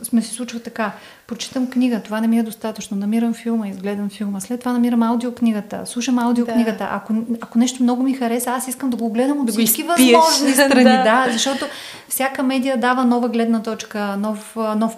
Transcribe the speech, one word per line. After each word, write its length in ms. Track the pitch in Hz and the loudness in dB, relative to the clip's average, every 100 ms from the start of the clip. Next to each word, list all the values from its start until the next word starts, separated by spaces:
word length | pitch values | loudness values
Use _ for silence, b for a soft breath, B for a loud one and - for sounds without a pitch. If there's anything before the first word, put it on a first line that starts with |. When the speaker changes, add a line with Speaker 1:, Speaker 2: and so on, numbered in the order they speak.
Speaker 1:
сме 180 | - 233 | -2 0
се 120 | 220 | 0
случва 260 | - 247 233 | -6 -10 -10
така. 320 | 226 - 214 - B B - | -10 -6 -6 -8 B B -14
Прочитам 420 | 226 - 262 254 | -12 -6 -4 -2
книга, 320 | 254 254 220 | 0 0 0
това 180 | 185 214 | -4 -2
не 60 | 226 | 2
ми 120 | 226 | 2
е 40 | |
достатъчно. 540 | 226 208 220 214 - 196 | 0 -6 -8 -8 -6 -4
Намирам 360 | 202 226 233 | -2 0 0
филма, 340 | 226 233 226 202 | -2 -2 -2 -4
изгледам 420 | 190 196 202 202 | -6 -6 -4 -4
филма. 300 | - 202 196 | -4 -6 -4
След 200 | 190 247 | -6 -6
това 140 | 247 | -2
намирам 300 | 247 240 240 | 0 2 2
аудиокнигата, 800 | 226 233 247 233 233 214 196 196 185 | 2 0 -2 0 0 0 -4 -10 -8
слушам 340 | 247 240 247 | -6 0 0
аудиокнигата. 580 | 240 240 233 233 226 196 | 2 0 2 0 0 -2
Speaker 2:
Да. 120 | 202 | -4
Speaker 1:
Ако, 220 | 196 - 220 233 226 | -6 -2 -2 -2 -6
ако 180 | - 233 | -2 2
нещо 240 | 240 254 | 2 2
много 200 | 247 247 | 0 2
ми 100 | 262 | 0
хареса, 360 | 262 233 240 240 | 0 -2 -2 -2
аз 180 | 254 254 | -4 -6
искам 220 | 247 269 | -6 -4
да 80 | 226 | -2
го 120 | 226 | -2
гледам 300 | 220 262 294 | 0 0 0
от 60 | 233 | 0
Speaker 2:
Да 60 | |
го 60 | 208 | 2
Speaker 1:
всички 240 | 226 - | 2 0
Speaker 2:
изпиеш. 160 | 302 339 | 2 4
Speaker 1:
възможни 560 | 254 233 320 285 285 | 8 8 6 4 2
страни. 300 | 269 277 254 | 4 6 8
Speaker 2:
<laughs> 0 | |
Да. 200 | 247 262 | 8 6
Speaker 1:
Да, 240 | 254 247 254 | 4 4 2
защото 340 | 226 269 269 277 B B B B | 0 -2 -4 -6 B B B B
всяка 340 | - 262 269 | -4 -4 -2
медия 340 | 262 262 262 262 | 0 0 0 0
дава 280 | 247 254 247 | 0 2 2
нова 240 | 240 240 | 2 2
гледна 340 | 226 226 226 | 0 0 0
точка, 540 | 220 220 - 214 202 196 | -2 -8 -8 -6 -4 -2
нов, 380 | 214 202 - 226 | -4 -4 -8 -6
а, 180 | 220 214 | -2 0
нов 220 | 226 | -2